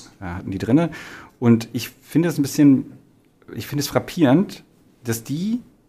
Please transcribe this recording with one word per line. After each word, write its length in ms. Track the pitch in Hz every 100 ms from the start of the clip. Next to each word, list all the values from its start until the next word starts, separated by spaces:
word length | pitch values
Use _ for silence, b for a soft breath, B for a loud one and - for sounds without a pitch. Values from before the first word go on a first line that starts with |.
| B -
äh, 40 |
hatten 260 | 92 87 -
die 80 | 95
drinne. 320 | 101 147 165 B B B B -
Und 300 | 120 113 -
ich 160 | 123 -
finde 400 | _ - 165 170
es 100 | 147
ein 40 |
bisschen, 500 | 135 - 143 127 - - _ _ _ _ -
ich 140 | 117 -
finde 140 | 143
es 80 | -
frappierend, 760 | 139 - 175 127 156 208 - _ _ _ _
dass 220 | 113 113
die 360 | - 151 208 240 - _